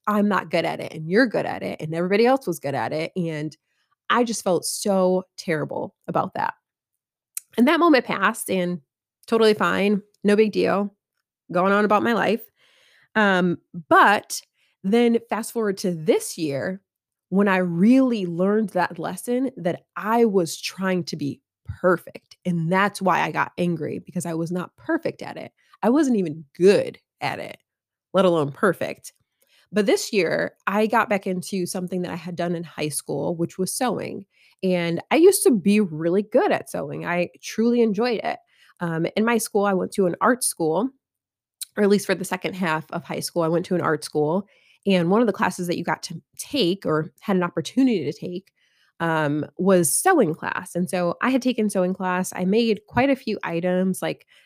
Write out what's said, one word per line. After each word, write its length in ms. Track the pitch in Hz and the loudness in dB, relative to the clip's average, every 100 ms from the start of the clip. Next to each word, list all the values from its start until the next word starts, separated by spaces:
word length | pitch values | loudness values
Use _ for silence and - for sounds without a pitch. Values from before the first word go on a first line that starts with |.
| - | -2
I'm 220 | 208 208 | 0 2
not 220 | 190 160 | 0 0
good 160 | 170 165 | -2 -2
at 140 | 156 | -4
it 120 | - | -8
and 160 | 160 156 | -10 0
you're 180 | 202 254 | 2 2
good 200 | 160 - | 0 -4
at 160 | 87 | -6
it 180 | 85 - | -8 -8
and 140 | 156 | -6
everybody 320 | 165 180 208 233 | -4 0 2 4
else 200 | 269 196 | 2 0
was 140 | 170 | -6
good 140 | 139 | -4
at 180 | 135 113 | -4 -4
it." 200 | 151 165 185 | -6 -6 -4
And 400 | 165 151 156 - _ _ _ _ - | -4 -4 -8 -10 _ _ _ _ -4
I 140 | 220 | 0
just 200 | 240 208 | 0 -2
felt 220 | 196 170 - | -2 -2 -2
so 580 | - 208 190 185 185 - - | -6 -2 2 2 0 -4 -12
terrible 560 | - 156 147 - - _ - | -6 -4 -4 -6 -10 _ -6
about 280 | 165 - | -4 -4
that. 180 | - - - _ _ _ _ _ _ _ - _ - | -4 -6 -8 _ _ _ _ _ _ _ -16 _ 2
And 100 | 247 | 2
that 120 | 330 | 4
moment 240 | 339 262 | 6 4
passed 460 | 240 175 196 226 - | 2 -2 -2 -2 -4
and 300 | 185 175 180 _ _ _ _ - | -2 -2 -6 _ _ _ _ -2
totally 280 | 226 220 | 2 4
fine. 480 | 208 175 185 202 202 - _ | 4 2 2 2 0 -4 _
No 140 | 202 208 | 2 4
big 160 | 214 | 4
deal. 420 | 185 180 185 202 _ _ _ _ _ - | 2 0 0 -2 _ _ _ _ _ -6
Going 200 | 175 190 | 0 2
on 120 | 202 | 2
about 180 | 208 208 | 4 2
my 100 | 226 | 2
life. 300 | 214 170 226 - _ _ _ _ _ _ | 0 0 -2 -6 _ _ _ _ _ _
Um, 440 | 220 202 185 180 165 _ 175 - | 2 4 4 2 0 _ -8 4
but 520 | 330 240 202 - - - _ _ _ | 6 6 4 -2 -12 -14 _ _ _
then 360 | 196 233 240 233 - | 0 4 4 2 -2
fast 220 | 214 220 | -8 -6
forward 260 | 233 208 196 | -4 -4 -2
to 160 | 185 | -4
this 420 | 165 160 415 - - | -2 0 0 0 -6
year, 460 | 151 139 190 190 _ _ _ _ - | -4 -4 -4 -8 _ _ _ _ -4
when 180 | 190 202 | 0 2
I 100 | 185 | 2
really 680 | 180 170 214 262 262 226 180 | 0 2 6 6 4 0 -4
learned 440 | 170 196 214 208 | -2 0 0 0
that 280 | 180 - 170 | -2 -4 -4
lesson 520 | 160 185 - 247 269 - | -8 -8 -4 -4 -4 -4
that 280 | 170 - _ 170 | -6 -6 _ -10
I 280 | 196 233 | -2 2
was 360 | 233 190 170 - | 4 2 -2 -6
trying 440 | - - 190 185 | -12 -6 -2 -2
to 120 | - 156 | -4 -6
be 240 | 143 - _ _ | -8 -8 _ _
perfect. 720 | - - 185 175 - - _ _ | -16 -2 2 2 -2 -20 _ _
And 260 | 180 170 160 | -4 -2 0
that's 300 | 190 202 - | 0 0 0
why 200 | 185 151 | 0 0
I 100 | 160 | 0
got 220 | 151 - - | -2 -4 -2
angry, 400 | 175 160 - 180 | -2 -2 -6 -10
because 280 | - 180 170 | -10 -8 -6
I 80 | |
was 180 | 165 165 | -6 -4
not 240 | 180 - _ | -6 -8 _
perfect 460 | - 330 - - | -6 -4 -4 -8
at 140 | - - | -12 -14
it. 160 | - _ _ - | -16 _ _ -2
I 80 | 208 | 2
wasn't 260 | 285 269 220 | 4 4 2
even 280 | 170 160 - | -2 -6 -12
good 440 | - 185 175 - - _ - | 2 4 4 2 -8 _ -8
at 180 | 139 - | -6 -6
it, 200 | - - _ _ _ _ _ | -10 -14 _ _ _ _ _
let 120 | 185 | 2
alone 280 | 190 165 143 | 4 4 0
perfect. 600 | 135 - 160 76 - - _ _ _ _ _ _ | 0 0 0 -4 -10 -16 _ _ _ _ _ _
But 140 | 202 202 | 0 2
this 260 | 392 - | 2 0
year, 420 | 202 160 160 165 _ - | 0 0 0 -4 _ -2
I 200 | 208 220 | 0 2
got 220 | 233 - | 2 2
back 180 | 196 202 | 0 -2
into 400 | 185 - 190 175 | -6 -4 -6 -4
something 360 | 190 180 185 | -6 -6 -6
that 100 | 180 | -6
I 40 | 175 | -8
had 200 | 170 175 | -10 -6
done 180 | 175 | -4
in 80 | 170 | -4
high 280 | 170 - 151 | -8 -6 -6
school, 440 | - - 147 160 | -6 -6 -4 -4
which 240 | 165 170 - | -4 -4 -4
was 140 | 185 | -6
sewing. 540 | - 247 - - 190 - _ _ _ | -2 -2 -4 -6 -12 -16 _ _ _
And 400 | 190 180 170 170 - | -2 0 0 -4 0
I 60 | 320 | 6
used 260 | 370 - | 6 6
to 60 | 381 | 4
be 300 | 220 196 208 | 4 4 4
really 420 | 190 156 170 190 | 2 0 0 0
good 300 | 202 262 381 | 2 2 2
at 180 | 185 - | 0 -2
sewing. 340 | 175 147 151 | -8 -6 -8
I 260 | 160 175 175 _ | -4 -2 -2 _
truly 400 | - - 233 240 | -10 -2 0 2
enjoyed 380 | 226 196 240 214 | 2 2 -2 -2
it. 160 | - - _ _ _ - | -4 -6 _ _ _ -8
Um, 260 | 175 160 170 - | -4 -2 -2 0
in 80 | |
my 140 | 226 226 | 0 0
school, 260 | - 208 | 0 0
I 100 | 202 | 0
went 180 | 185 185 | 0 -2
to 140 | - 180 | 0 0
an 100 | - | 2
art 240 | 220 247 | 2 2
school, 460 | - - 156 165 262 - _ _ _ _ _ - - - | -2 -2 -2 0 -2 -6 _ _ _ _ _ -18 -10 0
or 60 | |
at 80 | 202 | 4
least 160 | 202 202 | 4 2
for 80 | |
the 100 | 180 | -4
second 300 | 185 185 240 | -4 -6 -6
half 360 | 185 175 156 - | -4 -2 -2 -4
of 120 | 170 | -10
high 160 | - 170 | -8 -8
school, 220 | - 175 | -6 -2
I 60 | 160 | 0
went 180 | 170 185 | 0 -2
to 80 | |
an 60 | 175 | -2
art 240 | 160 151 | 0 -2
school. 420 | - 151 151 185 - _ _ _ 196 | -4 -2 0 -2 -4 _ _ _ 0
And 240 | 185 170 | 2 4
one 100 | 208 | 2
of 60 | 233 | 2
the 60 | |
classes 340 | - 185 185 175 | 0 -2 -2 -4
that 100 | 165 | -4
you 60 | |
got 180 | 170 - | -4 -6
to 180 | - 165 _ - | -8 -14 _ -18
take 480 | - 285 170 196 175 | -8 -2 0 -2 -2
or 260 | 156 175 _ | -2 -4 _
had 160 | - 185 | -2 0
an 60 | |
opportunity 600 | 175 175 - 247 262 196 | 0 -4 -4 2 2 2
to 80 | 139 | -2
take, 400 | - 180 180 - _ _ _ _ - | -8 -10 -12 -14 _ _ _ _ -6
um, 440 | 170 160 147 151 - - | -2 0 0 -2 -4 -2
was 340 | 190 180 170 | 2 4 4
sewing 420 | - 370 339 170 | 2 2 4 2
class. 400 | 170 - - 185 | 0 -6 -8 -6
And 140 | 175 180 | -6 -4
so 280 | 180 175 - | -2 -2 -2
I 100 | 233 | 0
had 120 | 262 | 0
taken 260 | 254 233 214 | 0 0 0
sewing 260 | 196 180 | 0 -2
class. 380 | 190 185 180 180 | -2 -2 -2 -4
I 100 | - | -4
made 380 | 185 220 226 196 _ | 0 2 2 0 _
quite 240 | 240 277 | 0 2
a 60 | 269 | 0
few 220 | - 202 | -2 -6
items. 580 | - 170 180 185 190 180 | -4 -2 0 0 0 -2
Like, 240 | 160 - _ _ | -4 -8 _ _